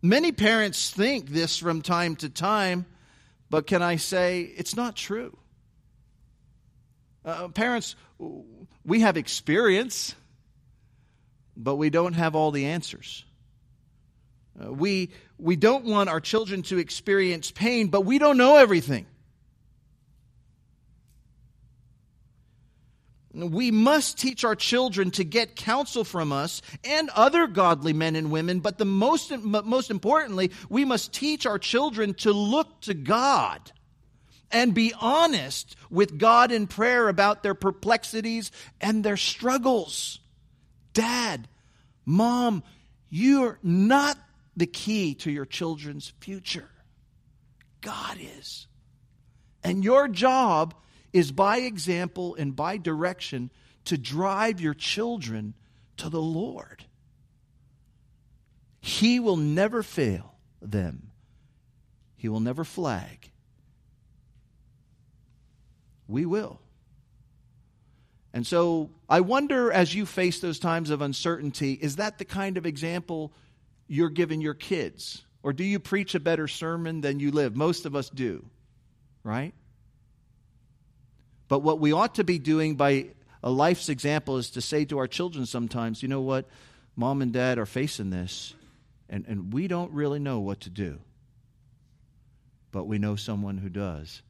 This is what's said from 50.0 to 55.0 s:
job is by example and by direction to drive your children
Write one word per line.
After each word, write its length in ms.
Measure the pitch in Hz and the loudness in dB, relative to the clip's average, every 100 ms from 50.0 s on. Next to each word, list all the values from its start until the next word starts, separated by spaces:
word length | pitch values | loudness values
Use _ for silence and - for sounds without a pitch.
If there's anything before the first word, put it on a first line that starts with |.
| 285 | 4
job 680 | 180 254 262 240 160 160 - _ _ _ | 2 2 4 4 2 0 -6 _ _ _
is 160 | 180 151 | 2 2
by 280 | 139 196 226 | 4 2 2
example 760 | 254 202 156 175 180 185 180 156 | -2 -6 -4 -2 -4 -6 -8 -6
and 200 | 143 131 | -6 -4
by 220 | 151 208 | -6 -4
direction 720 | 170 156 175 180 - 131 123 _ _ _ | -4 -2 -4 -4 -10 -8 -10 _ _ _
to 140 | - 156 | -4 -4
drive 640 | 120 147 196 196 220 190 | -2 -2 -2 0 0 0
your 100 | 160 | -4
children 800 | 147 - - | -4 -6 -4